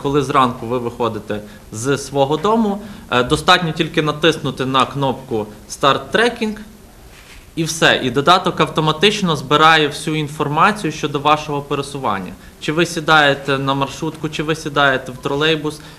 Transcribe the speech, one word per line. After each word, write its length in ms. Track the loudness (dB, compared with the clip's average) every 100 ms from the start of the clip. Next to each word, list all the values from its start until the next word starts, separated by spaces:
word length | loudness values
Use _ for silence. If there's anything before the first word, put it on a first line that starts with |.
коли 200 | 0 0
зранку 460 | 2 2 2 0 -4
ви 100 | -4
виходите 640 | -4 -4 -4 -4 -6 -8 -10 -18 -14
з 260 | -6 -2 -2
свого 400 | 0 0 2 2
дому, 440 | 0 2 0 -2 -10 -16 -2
е, 120 | 0
достатньо 480 | 2 0 4 2 2
тільки 300 | -2 -2 -2
натиснути 640 | -2 2 2 2 -2 -4 0
на 200 | 0 0
кнопку 600 | 0 -2 -4 -4 -6 -6 -12 -18
"Start 300 | -2 0 0 0
Tracking" 420 | 0 0 0 -6 -8 -16 -20 -20 -20 -20 -20 -20 -20 -12 -6
і 80 |
все. 380 | -4 2 4 4
І 60 | 2
додаток 500 | 0 4 4 2 0
автоматично 760 | 0 0 0 2 2 2 -2 -2
збирає 520 | 2 6 6 6 2
всю 280 | -2 -4 -4
інформацію 760 | -4 -4 -2 2 2 2 -4
щодо 280 | -4 -4 0
вашого 420 | 2 0 0 -6
пересування. 720 | -4 -6 -6 -4 -2 -2 -6 -14 -18 -10
Чи 120 | -4
ви 140 | 0 0
сідаєте 720 | 0 4 6 6 2 0 -2
на 160 | 0
маршрутку, 560 | -2 -2 -6 -8 -6 -8
чи 140 | -4
ви 120 | -4 -4
сідаєте 560 | -4 2 2 2 -4
в 60 | -8
тролейбус, 640 | -4 0 0 0 -4 -8 -14